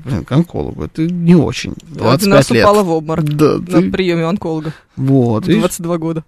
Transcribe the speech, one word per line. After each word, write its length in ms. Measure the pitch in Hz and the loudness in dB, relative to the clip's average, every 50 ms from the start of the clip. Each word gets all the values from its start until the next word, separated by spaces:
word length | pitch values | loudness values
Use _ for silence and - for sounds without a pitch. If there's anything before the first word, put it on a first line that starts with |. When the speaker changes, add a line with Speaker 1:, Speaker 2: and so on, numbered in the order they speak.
| - | -6
Speaker 1:
блин, 220 | - 139 87 - | -6 -6 -6 -4
к 80 | - 123 | 0 0
онкологу, 520 | 156 170 - - - 73 64 - - 78 | 0 0 0 -4 -8 -8 -8 -8 -10 -10
это 180 | - - 165 160 | -10 -6 -6 -4
не 320 | 170 180 175 170 165 180 | -4 -4 0 4 4 6
очень. 400 | 165 120 - - - - - - - - - | 6 4 2 -2 -6 -8 -10 -12 -12 -14 -16
Speaker 2:
Один 120 | 147 82 107 | -10 -4 0
раз 200 | 110 131 - 202 | 0 2 2 2
Speaker 1:
Двадцать 240 | 196 - - 135 - | 4 4 4 4 4
пять 20 | - | 2
лет. 80 | - - | 4 4
Speaker 2:
упала 180 | 208 208 214 196 | 4 4 4 2
в 80 | 170 | 2
обморок 340 | 165 160 151 156 160 165 151 | -2 -2 -2 -4 -4 -2 -2
Speaker 1:
Да, 340 | 147 147 147 151 - - - | -2 0 2 2 2 2 0
Speaker 2:
на 20 | 175 | -4
Speaker 1:
ты 240 | 175 180 165 190 190 | 0 0 0 0 2
Speaker 2:
приёме 340 | 190 190 190 175 170 165 165 | 0 -2 -2 -2 -2 -2 -2
онколога. 480 | 165 185 202 - 170 160 156 151 160 - - _ _ _ | -2 -4 -4 -6 -6 -6 -6 -8 -10 -12 -14 _ _ _
Speaker 1:
Вот, 480 | - 135 135 135 135 120 117 110 107 - | -4 0 2 2 2 2 2 0 -2 0
Speaker 2:
В 40 | 175 | 0
Speaker 1:
видишь? 120 | 180 220 | 2 2
Speaker 2:
двадцать 220 | 196 175 - - 170 | 0 0 -4 -6 -6
два 160 | 170 175 165 | -6 -4 -4
года. 260 | 156 165 165 165 - | -4 -4 -6 -6 -8